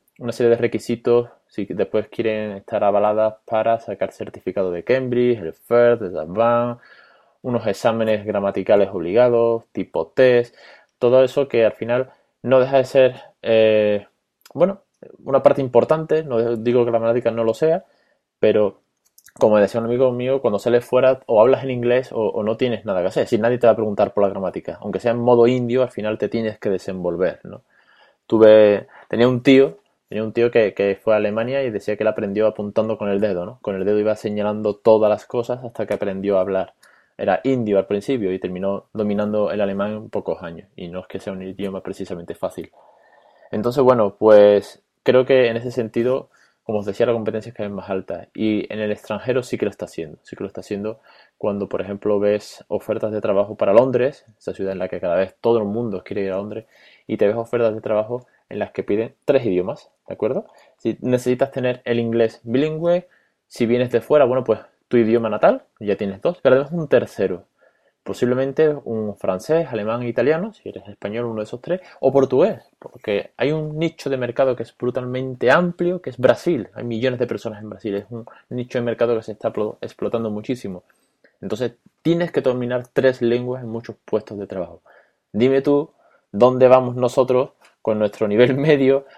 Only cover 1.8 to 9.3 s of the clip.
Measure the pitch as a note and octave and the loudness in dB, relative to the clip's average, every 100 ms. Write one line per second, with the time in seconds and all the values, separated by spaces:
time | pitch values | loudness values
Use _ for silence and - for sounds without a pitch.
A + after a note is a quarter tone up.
1.8 | G2 G#2+ G#2 - A2 A2 G#2+ G2 - G#2 | -2 -2 -4 -4 -4 -4 -6 -10 -6 -2
2.8 | G#2 G2+ G#2 G#2+ A2 G#2+ - A2 A2+ A2+ | 2 2 2 2 0 -2 -6 -2 0 -2
3.8 | - G2 G2 - G2+ - - F#2 F#2 F2 | -4 -8 -8 -8 -14 -12 -8 -4 -4 -4
4.8 | - C3 B2+ B2 B2 A2+ E2 - - A#2+ | -2 -2 0 0 2 0 -4 -12 0 4
5.8 | A#2+ A#2 F#2+ F2 D#2 F#2+ A#2 A#2+ A#2+ A#2+ | 4 2 -2 -8 -6 0 2 2 -2 -6
6.8 | _ - _ _ _ _ B2+ A#2+ G#2+ G2 | _ -20 _ _ _ _ -6 -4 -4 -2
7.8 | A#2+ A2+ A2 G#2+ G#2 G2+ G2 G2 F#2+ G#2 | 0 0 0 -2 -2 -2 -2 -2 2 2
8.8 | G2 G2 E2 G#2+ B2 | 2 -2 -2 2 4